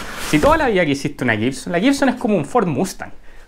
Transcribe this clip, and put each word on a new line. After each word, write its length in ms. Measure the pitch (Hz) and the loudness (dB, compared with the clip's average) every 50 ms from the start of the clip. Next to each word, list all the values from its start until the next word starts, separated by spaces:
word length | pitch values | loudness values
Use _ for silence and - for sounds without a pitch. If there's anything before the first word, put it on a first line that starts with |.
| - - - - - - | -10 -10 -10 -8 -4 0
si 80 | - 156 | 2 4
toda 180 | 156 226 311 | 6 6 4
la 120 | 320 302 254 | 4 4 2
vida 160 | 208 180 175 | 2 2 2
que 80 | 147 135 | 2 0
hiciste 320 | 139 - 143 143 - 135 | 0 -2 -4 -4 -2 -4
una 120 | 123 110 | -2 -2
Gibson, 360 | 104 110 131 139 - - 185 175 | 0 -2 -2 -2 -4 -6 -4 -2
la 80 | 170 | 2
Gibson 280 | 202 277 277 277 285 254 | 2 2 2 2 2 0
es 60 | - | 0
como 220 | - - 220 208 | 0 0 0 0
un 80 | 175 139 | 0 0
Ford 220 | - - 247 196 | 0 0 0 0
Mustang. 440 | 180 143 123 190 190 - - 87 - - - - - - - - | 2 0 -2 -2 -4 -4 -10 -12 -12 -14 -16 -16 -16 -18 -18 -18